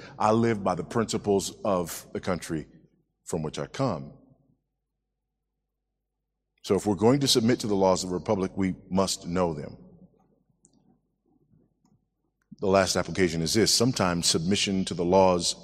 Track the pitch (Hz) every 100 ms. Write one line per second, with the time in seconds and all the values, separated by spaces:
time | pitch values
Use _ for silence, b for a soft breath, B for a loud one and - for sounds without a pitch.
0 | B - 107 110 117 107 98 87 - 120
1 | 107 107 104 98 87 - 110 95 82 -
2 | - - - 87 - 80 71 - _ _
3 | _ _ - 87 78 76 71 - 135 80
4 | 69 - _ _ _ _ _ _ _ _
5 | _ _ _ _ _ _ _ _ _ _
6 | _ _ _ _ _ _ - 95 104 90
7 | 110 143 135 127 113 123 113 98 95 90
8 | 90 90 95 101 95 - 92 87 - 92
9 | 95 - 87 87 87 73 69 - - -
10 | - _ _ _ _ _ _ _ _ _
11 | _ _ _ _ _ _ _ _ _ _
12 | _ _ _ _ _ - 98 95 92 90
13 | 87 85 90 82 80 110 92 - 123 -
14 | 92 85 - 92 82 101 104 95 92 85
15 | 87 95 95 90 85 -